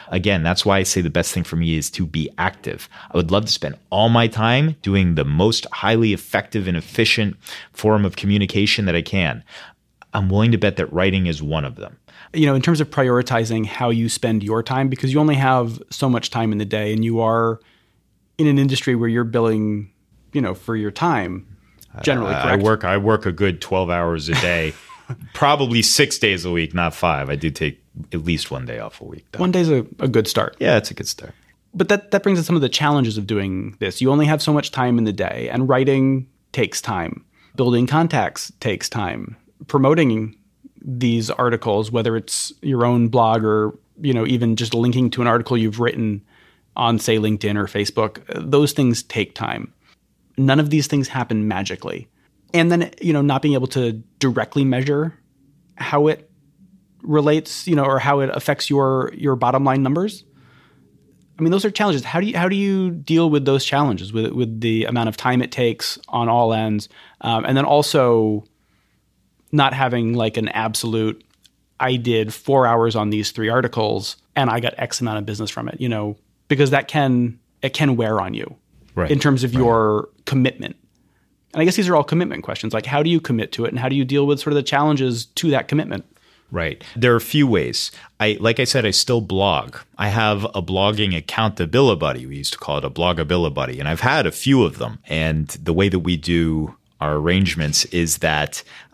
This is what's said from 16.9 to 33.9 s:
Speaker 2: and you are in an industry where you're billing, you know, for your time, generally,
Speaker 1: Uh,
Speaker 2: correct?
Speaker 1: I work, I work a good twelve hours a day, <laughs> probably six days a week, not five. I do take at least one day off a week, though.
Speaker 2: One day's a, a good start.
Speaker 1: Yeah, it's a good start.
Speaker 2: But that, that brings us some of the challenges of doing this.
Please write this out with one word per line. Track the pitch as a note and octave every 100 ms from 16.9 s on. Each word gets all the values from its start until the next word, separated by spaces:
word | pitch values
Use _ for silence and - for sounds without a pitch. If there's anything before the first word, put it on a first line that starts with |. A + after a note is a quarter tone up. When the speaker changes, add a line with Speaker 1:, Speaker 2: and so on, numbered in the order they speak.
Speaker 2:
and | A2
you | A2+ A2+
are | A2+ A#2 A2+ A2+ _ _ _ _ _ _ _ -
in | D3+
an | C#3
industry | C#3 C3 -
where | A#2+ A#2
you're | A#2
billing, | A#2 A#2 A2+ A2 G#2+ G#2 G2+ _ _ _ _
you | C#3+
know, | G#2+
for | F#2+ -
your | A2+ G#2
time, | G2 F3 C3 F2+ F#2 - - _ _ - -
generally, | - B2+ G#2
Speaker 1:
Uh, | C#2+
Speaker 2:
correct? | D2 A2
Speaker 1:
I |
work, | G#2 G#2+
I | F2+ G2+
work | G#2 A2 G2+
a |
good | E2 G2+ E2
twelve | - F#2 F2
hours | F2 E2+ E2 D2+
a | D#2+
day, | F2 E2+ D#2 - - -
<laughs> | - - B2
probably | - C#3+ C#3+ C3 A#2
six | G#2+ - C#3 -
days | A2 F#2+ F2
a |
week, | F2 D#2+
not | F2 E2+
five. | - F2 D2 C2+
I | C#2+
do | D#2+
take | C#2+ D2+ - _ - D#2
at | E2+
least | D#2+ D#2 -
one | C2+
day | B1 A1+
off | A1 -
a |
week, | - - -
though. | -
Speaker 2:
One | F3+
day's | F3+ E3
a, | C3+ A2 -
a | C3+
good | A#2 G#2+
start. | - G#2+ -
Speaker 1:
Yeah, | - A#2+
it's | -
a |
good | - -
start. | - - - _ _ _
Speaker 2:
But | F3+ G3
that, | G3+ -
that | G3
brings | G3+ F#3
us | D#3
some | E3+
of |
the | C3+
challenges | - D3+ D3 A#2 G#2+
of | G2+
doing | G#2+ G2 F#2+ G#2+ G#2
this. | -